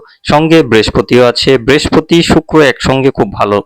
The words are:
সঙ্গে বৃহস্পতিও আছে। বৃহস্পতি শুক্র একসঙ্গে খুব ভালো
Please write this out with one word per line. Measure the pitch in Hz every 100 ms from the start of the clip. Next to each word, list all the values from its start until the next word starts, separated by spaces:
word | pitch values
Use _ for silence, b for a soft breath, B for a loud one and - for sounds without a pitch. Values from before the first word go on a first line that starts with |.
| - b
সঙ্গে | - 147 160 160
বৃহস্পতিও | 131 110 - 131 113 123 123
আছে। | - - 131
বৃহস্পতি | 117 151 - - - 170
শুক্র | 160 165 - 160
একসঙ্গে | 139 - - 135 131
খুব | - 107
ভালো | 104 104 101